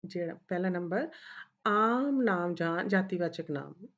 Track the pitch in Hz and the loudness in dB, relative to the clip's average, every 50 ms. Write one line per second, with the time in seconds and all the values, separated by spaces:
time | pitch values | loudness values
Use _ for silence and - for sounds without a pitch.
0 | - 170 - 180 175 165 - - _ _ 190 180 185 190 180 175 175 170 180 214 | -14 -8 -6 -4 -4 -4 -6 -10 _ _ -2 0 0 0 0 0 -2 -2 -2 -2
1 | 294 330 - - - - - - - _ _ _ _ 214 208 214 220 226 233 254 | -2 -4 -8 -16 -20 -18 -18 -18 -18 _ _ _ _ 2 4 4 4 4 4 2
2 | 269 285 277 269 254 220 190 175 175 175 175 - 165 165 165 175 180 196 190 190 | 2 2 2 2 4 4 2 2 0 -2 -2 0 0 0 0 0 0 2 2 2
3 | 190 190 190 175 175 165 165 - 160 - 151 - 139 143 - 175 196 247 _ | 2 2 0 -2 -2 -2 -2 -6 -6 -6 -6 -6 -6 -8 -14 -16 -20 -20 _